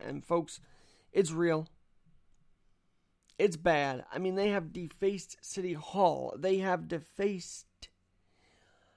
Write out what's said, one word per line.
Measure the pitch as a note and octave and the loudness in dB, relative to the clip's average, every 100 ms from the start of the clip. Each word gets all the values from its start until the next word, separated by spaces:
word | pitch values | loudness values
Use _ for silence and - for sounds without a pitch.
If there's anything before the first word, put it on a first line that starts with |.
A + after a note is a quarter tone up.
and | - C#3+ - | -12 -10 0
folks, | E3+ D#3 - - - - _ _ | 0 0 -8 -20 -20 -20 _ _
it's | - F3+ | 2 2
real. | D#3+ E3+ D#3+ D#3 - _ _ _ - _ _ _ _ _ _ _ _ _ _ _ - | 2 2 2 -2 -12 _ _ _ -20 _ _ _ _ _ _ _ _ _ _ _ 2
It's | G3+ D#3+ | 2 2
bad. | F3 D3+ C#3 B2+ - | 2 4 2 -2 -6
I | - | -4
mean, | F#3 F#3+ | -2 2
they | G3+ | 2
have | G3+ D#3+ | 0 -2
defaced | - E3 - G3 G3 - - | -8 -10 -2 -2 0 -6 -16
City | - - F3+ | -12 -6 -6
Hall. | D#3 D3+ F#3+ F3+ C#3+ C3 - | -6 -4 4 4 4 -2 -2
They | F3+ F#3+ | 0 2
have | F#3+ F3+ D#3+ | 2 0 -2
defaced, | E3+ D3+ - G3+ F#3+ - - - _ - _ _ _ _ _ _ _ _ _ _ | -8 -6 -2 -2 -2 -8 -14 -18 _ -20 _ _ _ _ _ _ _ _ _ _